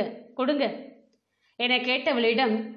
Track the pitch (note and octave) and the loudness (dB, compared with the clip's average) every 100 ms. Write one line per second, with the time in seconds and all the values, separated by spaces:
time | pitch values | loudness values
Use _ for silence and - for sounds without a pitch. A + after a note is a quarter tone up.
0 | G#3+ - - - C4 D4 A#3+ - - - | -4 -6 -12 -4 0 0 0 -4 -14 -20
1 | _ _ _ _ _ - A#3+ B3 B3 B3+ | _ _ _ _ _ -4 0 0 0 0
2 | D#4 B3 A3+ A#3 B3 A3 - | 0 2 4 4 2 0 -4